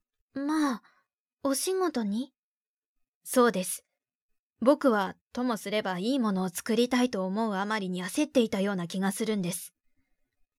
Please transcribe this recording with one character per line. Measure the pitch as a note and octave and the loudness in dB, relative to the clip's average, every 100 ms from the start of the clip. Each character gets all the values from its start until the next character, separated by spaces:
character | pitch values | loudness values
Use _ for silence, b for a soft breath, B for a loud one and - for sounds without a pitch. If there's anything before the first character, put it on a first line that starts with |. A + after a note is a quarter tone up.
| _ _ _ C4+ | _ _ _ -6
「ま | C#4+ D#4 C#4+ A3+ | -2 0 0 -2
あ、 | b b b _ _ _ | b b b _ _ _
お | C#4 C4+ | -2 -2
仕 | - | 0
事 | F#4+ F4+ C4 | 0 0 0
に？」 | G#3+ G#3 C#4 _ _ _ _ _ _ _ _ _ - | -2 -2 -4 _ _ _ _ _ _ _ _ _ 0
そ | B3+ A#3+ | 4 4
う | |
で | F#3+ | 4
す。 | F#3 - _ _ _ _ _ _ _ - | -4 -8 _ _ _ _ _ _ _ -2
僕 | A#3 D4 C#4 | 2 4 4
は、 | G#3+ F#3 F3+ _ | 2 0 -6 _
と | - | -6
も | B3+ A3 | -4 -4
す | G3 | -2
れ | G#3+ | -2
ば | G#3 F3 | -2 -2
い | G#3 C#4 | 0 0
い | |
も | A3 | 2
の | F#3 | 0
を | F#3 | -2
作 | - - A3 | -4 -2 2
り | B3 | 2
た | B3+ | 2
い | B3 | 2
と | A3 F#3 | 0 -4
思 | G3 A3+ | -2 -2
う | F#3+ | -2
あ | G3+ | -2
ま | A3 | -2
り | F#3+ | -4
に | F3+ | -4
焦 | F3+ - D4+ | -4 -2 0
っ | |
て | C4+ | 2
い | A3 | 2
た | G3+ | 2
よ | G3 | -2
う | G3 | -2
な | E3+ | -4
気 | F#3+ | -2
が | F#3+ | -2
す | G3+ G#3+ | -2 -2
る | G#3+ | -2
ん | |
で | F3 | -2
す。 | F3 - _ _ _ _ _ _ _ _ | -6 -10 _ _ _ _ _ _ _ _